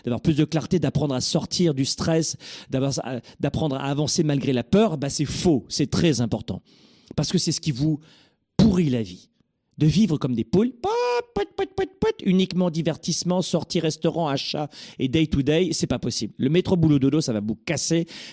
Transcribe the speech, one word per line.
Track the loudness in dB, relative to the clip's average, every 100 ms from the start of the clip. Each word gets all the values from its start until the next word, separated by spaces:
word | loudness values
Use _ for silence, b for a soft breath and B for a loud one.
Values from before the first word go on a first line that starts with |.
| -6
d'avoir | -2
plus | 0 2
de | 0
clarté, | -2 0 0
d'apprendre | 0 0 -2
à | -2
sortir | -2 -2 -2 0 0 0
du | -2
stress, | -2 0 0 -2 -6 B B B
d'avoir, | -4 -2 -4
à, | -6 -10 B B
d'apprendre | -4 -2 -2 -2
à |
avancer | -2 -2 0 0
malgré | 0 0 0
la | 0
peur, | 2 4 4 0
bah, | -4
c'est | -2 -4
faux. | 0 2 2 0
C'est | -4 0
très | 2 2 2
important. | 0 -2 -4 -10 B B B B B -4
Parce | -2
que | 0
c'est | 0
ce | -2
qui | -4
vous | -2 -2 -2 b b b b _ 4
pourrit | 4 4 2
la | 0
vie. | -4 -10 _ _ _ _ _ 2
De | 4
vivre | 6 4 2
comme | 0 -2
des |
poules, | 2 2 2
pot, | -2 -2 0 0 -2 -2
pot, | -6 -4 -4
pot, | -6 -4 -6 -2
pot, | -4 -2
uniquement | 0 2 0 0 -2
divertissement, | -2 -4 -4 -4 -4 -2 -2
sortie | 0 -4 -2 -2
restaurant, | -2 -2 -2 -2 -2
achat | -2 -4 -6 -8 B B B
et | -2
day | 0 2
to | 0
day, | 2 2 0
c'est | -2 -2
pas | -2
possible. | -4 -4 -6 -2
Le | 0
métro | 2 2 2
boulot | 4 4
dodo, | 4 2
ça | 0
va | -2
vous | -4 -6
casser | -6 -4 0 -2 -2 B B